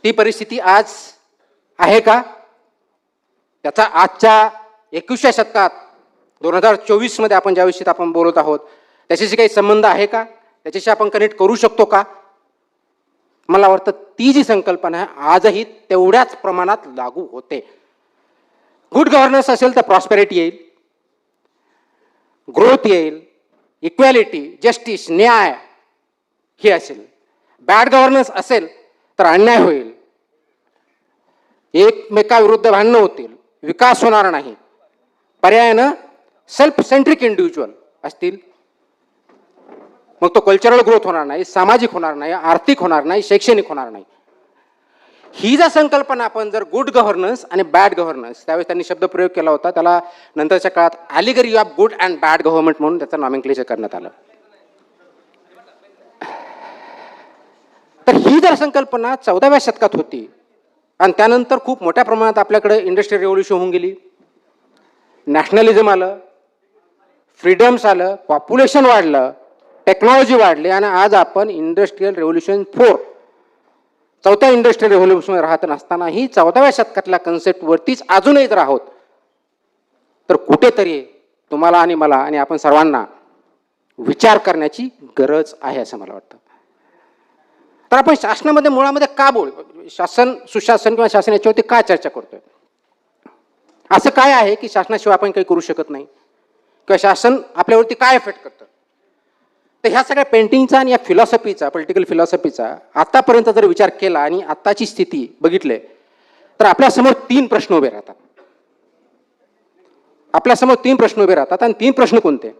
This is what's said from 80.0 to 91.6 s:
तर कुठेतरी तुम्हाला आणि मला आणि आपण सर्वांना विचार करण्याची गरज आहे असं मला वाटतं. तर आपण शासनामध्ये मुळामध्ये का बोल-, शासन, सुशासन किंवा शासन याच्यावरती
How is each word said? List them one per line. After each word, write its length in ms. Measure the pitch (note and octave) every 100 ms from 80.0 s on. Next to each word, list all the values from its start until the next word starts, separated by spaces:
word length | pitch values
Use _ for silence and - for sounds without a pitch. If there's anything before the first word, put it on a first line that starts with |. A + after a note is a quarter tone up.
| _ _ -
तर 60 | F#3
कुठेतरी 640 | - D3+ B3 A3+ F3+ D3 B2+ _ _ _ _
तुम्हाला 280 | D3 E3+ F3
आणि 160 | E3+ E3
मला 200 | D3+ C3+
आणि 220 | C#3 D3
आपण 200 | C#3 D#3
सर्वांना 480 | D3+ D3 D#3+ C3+ G2+ - _ _ _ _ _ _ _ -
विचार 400 | A#2 - A3+ G#3+
करण्याची 520 | G3 E3 D3+ - B3+ _ C3 -
गरज 340 | C3 D3+ D3+ -
आहे 200 | C3+ C3
असं 160 | A2 A2
मला 160 | F#2+
वाटतं. 240 | G2+ _ _ _ _ _ _ _ _ _ _ _ _ _ _ _ _ _
तर 60 | B3
आपण 160 | C4 D4+
शासनामध्ये 500 | G#3 G#3+ D4+ D4+ D4
मुळामध्ये 360 | C4 C#4 C#4+ C#4+
का 240 | - C4+
बोल-, 560 | A#3+ C#3+ - D#3 E3 E3
शासन, 420 | - - - B3 B3+ -
सुशासन 420 | G#3+ G#3+ A3 A3+
किंवा 180 | A3+ A3+
शासन 220 | G#3 G#3
याच्यावरती 280 | G#3 A3 A3